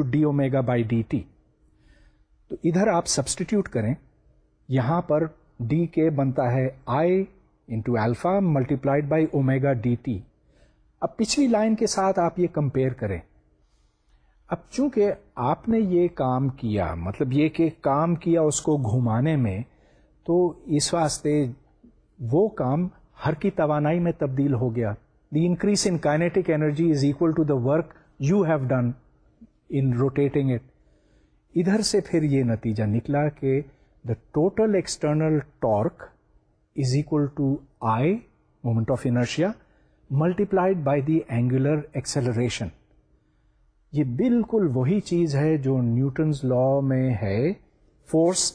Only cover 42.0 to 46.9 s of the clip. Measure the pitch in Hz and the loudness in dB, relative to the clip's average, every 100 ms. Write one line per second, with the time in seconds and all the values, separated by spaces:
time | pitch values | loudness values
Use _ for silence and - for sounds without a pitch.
42 | - 147 123 117 120 - 95 - _ _ | -6 -2 -2 0 -2 -4 -8 -10 _ _
43 | _ _ _ _ _ _ _ _ _ 147 | _ _ _ _ _ _ _ _ _ -4
44 | 131 123 240 240 214 226 175 131 127 202 | -2 0 2 2 2 0 0 0 2 0
45 | - 175 165 139 156 156 135 131 120 117 | 0 0 0 2 2 0 0 0 2 2
46 | 139 131 156 143 131 123 131 139 135 | 0 0 -2 0 0 2 2 2 0